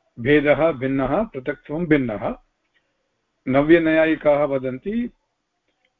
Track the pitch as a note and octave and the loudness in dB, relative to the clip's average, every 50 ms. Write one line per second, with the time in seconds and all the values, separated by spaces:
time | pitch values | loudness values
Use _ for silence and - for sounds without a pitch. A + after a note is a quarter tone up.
0 | _ _ _ - A#2 C3+ D3 D3+ C#3 D3 C#3+ C3+ D#3 E3 D#3+ B2 C3 C3 C3+ C3+ | _ _ _ -6 0 2 2 2 4 2 2 2 2 0 -2 -2 -4 -4 -2 -2
1 | C3+ B2+ C#3+ F#3 A3+ A3 - C3+ B2+ - C#3 - _ - D3 E3 F3 D3 D3+ C#3+ | -2 -2 -2 -2 -4 -4 -8 -10 -8 -8 -10 -10 _ -10 -6 -6 0 0 0 0
2 | C3 A#2 G#2+ G2 A2+ E3+ B3+ - _ _ _ _ _ _ _ _ _ _ _ _ | 0 -2 -4 -6 -6 -8 -8 -10 _ _ _ _ _ _ _ _ _ _ _ _
3 | _ _ _ _ _ _ _ _ _ C3 B2+ C#3 D3 D#3 E3 E3+ D#3+ D#3+ D#3+ D#3+ | _ _ _ _ _ _ _ _ _ -2 0 0 4 6 4 4 4 2 2 2
4 | D#3+ D#3+ D#3+ D3+ - D3+ D3 C#3+ D3+ C#3+ C#3 C3+ B2+ C3 B2+ C3 - G3 G#3+ A#3 | 2 2 0 0 2 2 2 2 2 -2 -2 -4 -4 -6 -8 -8 -8 -6 -6 -6
5 | A#3+ A#3+ - _ _ _ _ _ _ _ _ _ _ _ _ _ _ _ _ _ | -6 -8 -10 _ _ _ _ _ _ _ _ _ _ _ _ _ _ _ _ _